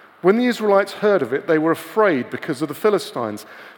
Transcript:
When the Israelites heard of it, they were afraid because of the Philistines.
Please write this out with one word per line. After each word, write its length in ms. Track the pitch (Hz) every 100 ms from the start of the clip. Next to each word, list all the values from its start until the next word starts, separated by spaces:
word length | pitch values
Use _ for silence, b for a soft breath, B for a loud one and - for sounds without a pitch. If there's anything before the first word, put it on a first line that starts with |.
| B B
When 160 | 180 226
the 80 |
Israelites 480 | 247 226 214 196 202
heard 300 | - 208 190
of 100 | 120
it, 140 | 139 -
they 120 | 156
were 140 | 160
afraid 560 | 156 - 220 208 135 117
because 320 | 127 - 131
of 80 | 147
the 60 |
Philistines. 720 | 143 214 190 - 131 110 104 - B B